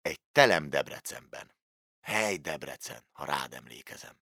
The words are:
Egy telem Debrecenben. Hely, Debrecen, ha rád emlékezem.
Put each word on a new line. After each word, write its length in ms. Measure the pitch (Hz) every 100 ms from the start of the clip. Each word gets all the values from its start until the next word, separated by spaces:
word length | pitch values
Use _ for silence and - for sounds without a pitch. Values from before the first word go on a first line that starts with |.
Egy 200 | - - _
telem 380 | - 131 85 73
Debrecenben. 840 | 69 - - - 65 64 65 69 _ _ _ _ _
Hely, 360 | - 107 107 92
Debrecen, 680 | 76 76 67 64 - 58 _
ha 140 | - 71
rád 280 | 71 64
emlékezem. 680 | 64 60 58 - - - - _